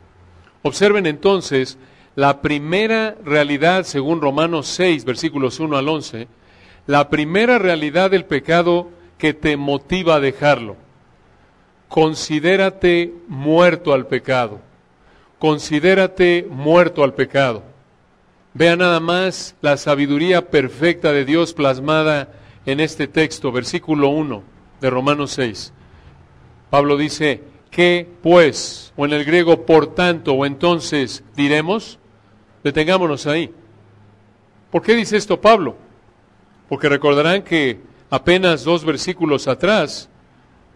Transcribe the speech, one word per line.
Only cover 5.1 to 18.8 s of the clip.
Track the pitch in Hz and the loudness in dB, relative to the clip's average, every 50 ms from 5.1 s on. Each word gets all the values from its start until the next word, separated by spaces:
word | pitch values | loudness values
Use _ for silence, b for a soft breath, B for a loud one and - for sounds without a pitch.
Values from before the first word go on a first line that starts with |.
| 120 - 165 160 139 143 131 120 - - | -6 -4 -6 -6 -4 -2 -4 -4 -4 -4
uno | 160 156 147 | -6 -4 -4
al | 135 135 151 | -4 -2 -4
once, | 160 151 - - - 113 117 117 b b b b b b b b b b b | -4 -6 -8 -12 -14 -14 -16 -16 b b b b b b b b b b b
la | b 143 147 143 - | b 2 2 2 2
primera | 156 151 151 151 170 202 226 240 247 226 | 0 -2 -2 0 0 0 2 2 2 2
realidad | 185 185 170 156 151 147 143 175 190 190 | 2 0 0 0 -2 -2 0 0 0 2
del | 196 185 - | 0 0 -2
pecado | - 156 135 - 156 165 175 170 175 175 175 175 175 B B B B B | -2 -4 -4 -2 0 0 2 2 2 0 0 -2 -6 B B B B B
que | B 160 156 | B -2 -2
te | 147 151 - 156 147 | -2 0 -2 -2 -2
motiva | 143 143 143 143 139 - - 180 185 180 165 156 | -2 -2 -4 -4 -4 -4 -4 -4 -2 0 2 2
a | 147 | 2
dejarlo. | 139 135 - - 147 147 139 120 113 104 95 - _ _ _ _ _ _ b b b b b b b b b b b b b b b - | 2 0 -2 0 2 2 2 0 -2 -10 -14 -16 _ _ _ _ _ _ b b b b b b b b b b b b b b b -4
Considérate | - 165 156 156 156 - - - 156 151 147 175 190 190 190 190 190 - - 175 175 170 170 170 - - - - | 0 2 2 2 0 -4 -6 -4 -4 -2 0 2 2 2 2 0 -2 0 0 2 2 2 -2 -4 -8 -16 -18 -14
muerto | 156 135 143 151 156 170 180 175 160 151 - 151 | -12 -6 0 2 4 6 6 4 4 0 0 0
al | 139 131 120 - | 0 0 0 -2
pecado. | 139 123 - 135 131 127 123 107 104 98 - _ _ _ _ _ _ b b b b b b b b b | -6 -4 -2 -2 -2 -2 -2 -4 -6 -14 -20 _ _ _ _ _ _ b b b b b b b b b
Considérate | - 156 151 147 - - 156 147 151 185 190 190 190 185 185 185 180 175 175 175 175 - | -2 0 0 -2 -4 -4 -2 0 2 4 4 4 2 0 0 2 2 2 2 0 -2 -6
muerto | 139 131 143 151 165 180 175 165 - 156 143 | -8 -4 0 4 4 4 4 4 2 0 0
al | 131 - | 0 0
pecado. | - 131 - - 139 139 127 113 101 90 - - _ _ _ _ _ _ _ _ _ _ _ _ _ _ _ | -2 -4 -2 0 0 0 0 -2 -6 -10 -18 -20 _ _ _ _ _ _ _ _ _ _ _ _ _ _ _
Vea | - 131 160 170 170 | -2 2 2 4 4
nada | 175 | 4